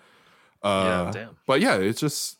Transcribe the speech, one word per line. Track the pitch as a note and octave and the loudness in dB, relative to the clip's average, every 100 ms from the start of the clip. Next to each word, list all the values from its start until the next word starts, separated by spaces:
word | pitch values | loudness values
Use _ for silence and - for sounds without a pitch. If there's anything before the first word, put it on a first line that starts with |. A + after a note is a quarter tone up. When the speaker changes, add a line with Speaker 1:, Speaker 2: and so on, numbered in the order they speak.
| _ _ _ _ _ _ | _ _ _ _ _ _
Speaker 1:
Uh, | G2+ F#2+ F#2 F2+ F2 | -2 0 0 0 -2
Speaker 2:
Yeah, | |
damn. | G2+ A2+ - - | -6 -12 -12 0
Speaker 1:
but | C3+ | 2
yeah, | B3 A#2+ | 4 2
it's | F#2+ A2+ | 0 0
just, | D3+ - - | -2 -4 -8